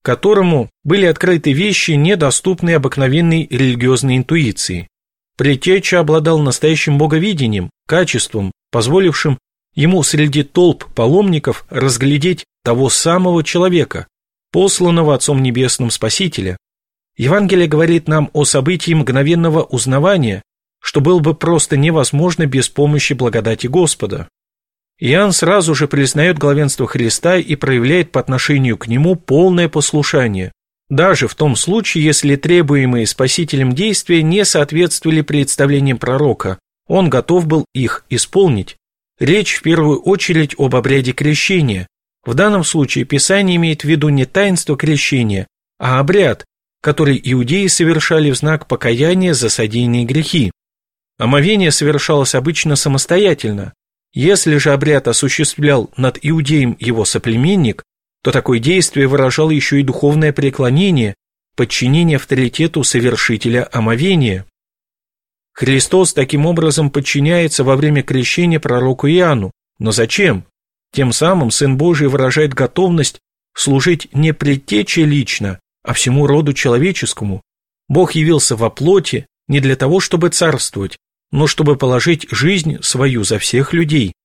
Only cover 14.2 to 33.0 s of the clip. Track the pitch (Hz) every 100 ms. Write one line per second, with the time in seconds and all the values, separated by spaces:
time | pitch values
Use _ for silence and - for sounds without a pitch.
14.2 | _ _ _ 170 190 185 175 170 151 131
15.2 | - 139 131 123 127 - 120 - 113 -
16.2 | 185 - 95 92 _ _ _ _ _ -
17.2 | 120 202 196 185 170 151 170 165 156 156
18.2 | 147 151 143 143 135 180 - 160 123 131
19.2 | 143 170 170 156 - 123 131 131 170 196
20.2 | 120 95 - _ _ _ - 147 143 180
21.2 | 156 156 160 170 - 139 151 160 123 143
22.2 | 180 165 156 131 123 - 147 147 - 131
23.2 | 123 110 110 107 123 165 165 - 104 87
24.2 | 85 _ _ _ _ _ _ _ 120 160
25.2 | 202 180 170 202 165 139 147 180 135 147
26.2 | 170 156 147 143 143 - 120 123 113 -
27.2 | 165 180 - 147 143 127 123 175 170 135
28.2 | 123 131 - 143 131 104 110 120 160 175
29.2 | - 143 185 175 170 156 143 151 143 147
30.2 | 120 98 92 - _ _ - 139 180 156
31.2 | 123 - 151 113 - 220 196 170 151 143
32.2 | 143 139 156 175 147 143 127 123